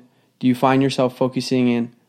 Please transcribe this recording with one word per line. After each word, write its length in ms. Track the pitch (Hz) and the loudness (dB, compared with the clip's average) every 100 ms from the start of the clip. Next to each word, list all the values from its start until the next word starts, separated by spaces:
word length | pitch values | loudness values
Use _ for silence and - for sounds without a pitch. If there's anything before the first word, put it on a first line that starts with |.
| - _ _ - | -10 _ _ -4
do 80 | 127 | 0
you 80 | |
find 300 | 123 135 131 | 2 2 2
yourself 340 | 135 131 127 - | 0 0 -2 0
focusing 520 | 127 131 120 131 123 | -4 -2 -4 0 2
in 220 | 120 117 _ | 0 -4 _